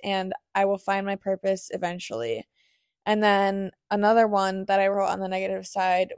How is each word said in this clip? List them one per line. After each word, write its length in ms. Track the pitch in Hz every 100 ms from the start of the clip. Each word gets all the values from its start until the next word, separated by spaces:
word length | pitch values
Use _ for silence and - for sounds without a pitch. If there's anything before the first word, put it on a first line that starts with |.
and 280 | 202 190 185 - _
I 100 | 196
will 140 | 196 196
find 260 | - 196
my 120 | 196 196
purpose 520 | 196 190 196 190 -
eventually." 720 | - 175 180 - 113 117 110 - _ _ _ _ _ -
And 160 | 214
then 480 | 208 196 196 196 190 - -
another 380 | 202 208 226 220
one 380 | 196 190 190 202
that 120 | 196
I 80 | 196
wrote 220 | 202 190
on 100 | 190
the 100 | 190
negative 380 | 190 190 190 185
side 460 | 196 185 180 185